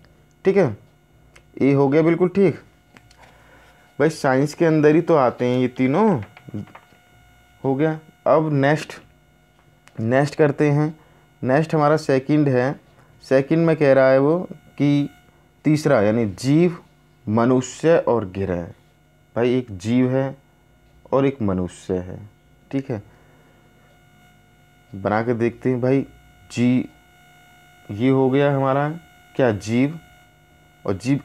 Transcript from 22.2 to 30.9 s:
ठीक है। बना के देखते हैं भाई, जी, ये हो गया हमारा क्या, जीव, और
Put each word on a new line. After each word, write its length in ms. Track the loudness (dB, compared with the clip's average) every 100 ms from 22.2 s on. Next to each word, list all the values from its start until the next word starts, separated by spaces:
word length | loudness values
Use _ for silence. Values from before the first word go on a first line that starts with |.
| -18 _ _ _ _
ठीक 200 | -10 -8
है। 120 | -10 -12 _ _ _ _ _ _ _ _ _ _ _ _ _ _ _ _ _ _
बना 300 | -8 -2 -2
के 120 | -2
देखते 360 | -2 -2 -2 -4
हैं 100 | -2
भाई, 200 | 0 0 -2 -14 -20 _ -12
जी, 360 | -2 0 0 -4 -14 _ _ _ -20 -20 -20 -20 -20 -16
ये 180 | -2 0
हो 180 | 2 2
गया 200 | 2 0
हमारा 360 | 0 0 0 -2 -6 -16 -20 -12 -2
क्या, 140 | 0
जीव, 480 | 0 -2 -2 -2 -4 -18 -20 _ _ _ _ _ _
और 120 | -8